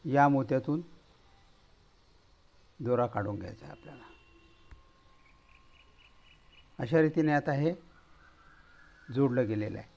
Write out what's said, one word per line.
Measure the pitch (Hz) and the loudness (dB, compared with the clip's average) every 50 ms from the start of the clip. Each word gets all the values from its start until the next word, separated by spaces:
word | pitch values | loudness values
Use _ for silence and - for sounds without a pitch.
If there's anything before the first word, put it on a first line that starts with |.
| - 156 | -4 0
या | 131 143 143 | 4 4 6
मोत्यातून | 143 143 135 127 110 135 131 131 - 147 165 170 - - - - - - _ - - - _ - - - _ - - - _ - _ _ _ _ _ _ - _ - - _ _ - _ - - - _ - | 6 4 2 0 0 -2 -2 0 -2 -4 -4 -6 -10 -20 -20 -20 -20 -20 _ -20 -20 -20 _ -20 -20 -20 _ -20 -20 -20 _ -20 _ _ _ _ _ _ -20 _ -20 -20 _ _ -20 _ -20 -20 -20 _ -8
दोरा | 147 120 123 123 123 | -2 0 2 2 0
काढून | 113 - 107 101 104 101 98 | 0 -2 -4 -4 -4 -6 -8
घ्यायचा | 92 90 - - - | -8 -12 -14 -16 -18
आहे | 98 | -20
आपल्याला. | - - - - - - - - - - - - - - - - - _ - - - - - - _ _ _ - - - - - - - _ - - - - - - - - - - - - - - - - - - - - - - - - - - - | -20 -20 -20 -20 -20 -20 -20 -20 -20 -20 -20 -20 -20 -20 -20 -20 -20 _ -20 -20 -20 -20 -20 -20 _ _ _ -20 -20 -20 -20 -20 -20 -20 _ -20 -20 -20 -20 -20 -20 -20 -20 -20 -20 -20 -20 -20 -20 -20 -20 -20 -20 -20 -20 -20 -20 -20 -20 -20 -10 -8
अशा | 127 110 151 165 | -4 2 4 4
रीतीने | 156 156 156 170 156 151 147 | 4 4 4 2 2 4 2
आता | 143 139 - | 2 0 0
हे | 143 139 147 160 180 - - - - - - - - - - - - _ - - - - - - - - - - - - - - 117 | -2 0 0 0 -2 -4 -12 -20 -20 -20 -20 -20 -20 -20 -20 -20 -20 _ -20 -20 -20 -20 -20 -20 -20 -20 -20 -20 -20 -20 -16 -6 0
जोडलं | 131 139 135 123 127 123 | 0 2 2 2 0 0
गेलेलं | 104 110 107 107 101 92 | 0 -2 -2 -4 -4 -8
आहे. | - - - - | -10 -14 -16 -20